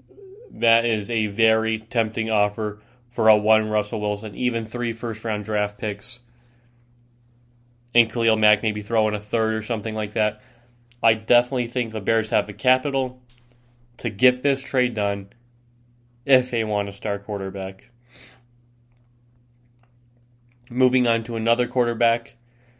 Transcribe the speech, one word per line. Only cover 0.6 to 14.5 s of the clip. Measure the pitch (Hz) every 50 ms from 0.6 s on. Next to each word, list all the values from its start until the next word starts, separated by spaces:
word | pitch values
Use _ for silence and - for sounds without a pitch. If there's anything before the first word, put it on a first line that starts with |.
| 117 117 113 117 117
is | 120 113 107 101 104
a | 117 113 110
very | 104 98 107 113 110 110 110 110 113 113 110
tempting | - - - 120 113 110 - 117 110 113
offer | 110 104 104 104 104 - 107 107 104 104 - _ _ _ _ _
for | - - 110 110
a | 107
one | 107 104 107 110 110 107 107
Russell | 107 107 101 - - 107
Wilson, | 104 104 104 101 110 107 -
even | 120 127 123 113 117 113
three | 110 - 120 120 117 113
first | - - 117 110 110 -
round | 113 107 104 104
draft | 107 107 104 104 101 -
picks, | - - 107 101 95 - - - - _ _ _ _ _ _ _ _ _ _ _ _ _ _ _ _ _ _ _ _ _ _ _ _ _ _ _ _ _ _ _ _ _ _ -
and | 120 113 110
Khalil | - 120 117 113 110
Mack | 107 110 107 107 107 -
maybe | 110 104 104
throw | 104 104 117 110 110 110
in | 104
a | 101
third | - - - 113 110 110 110
or | 110 107
something | - 120 110 104 113 107
like | 107 107 104 -
that. | 113 107 107 104 - _ _ _ _ _ _ _ _ _ _ _ _ -
I | 113 113
definitely | 113 104 - 123 120 123 - 139 127 123
think | 117 - 127 117 107 107
the | 107
Bears | 101 110 113 113 107 -
have | 120 107 98
the | - 98
capital | - - 127 127 127 - 143 131 135 131 127 123 - _ _ - - _ _ _ _ _ _ _ _ _ _ _ -
to | - 117
get | 101 98 123 123 127 127 -
this | 143